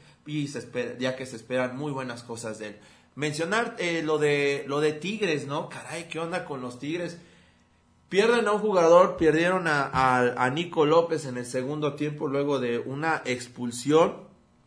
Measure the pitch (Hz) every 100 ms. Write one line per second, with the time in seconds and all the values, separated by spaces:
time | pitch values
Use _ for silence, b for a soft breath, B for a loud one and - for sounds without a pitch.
0 | B B 151 151 139 127 - 123 117 120
1 | 127 127 127 113 - 127 127 127 147 131
2 | 123 117 - 113 113 107 107 101 B B
3 | B 131 151 147 165 220 233 233 175 165
4 | 156 151 147 143 143 139 117 143 151 151
5 | 175 214 190 147 131 147 - - - 165
6 | 170 156 170 180 175 135 123 117 143 175
7 | 170 - B B B B B B _ _
8 | _ 185 226 240 208 208 214 190 165 175
9 | 190 - 160 156 175 185 165 147 135 131
10 | 131 127 123 123 127 151 175 165 147 165
11 | 165 156 139 123 123 131 127 151 147 147
12 | 147 147 151 139 143 135 123 117 - 139
13 | 160 156 127 120 - - 120 117 139 156
14 | 190 - - _ _ _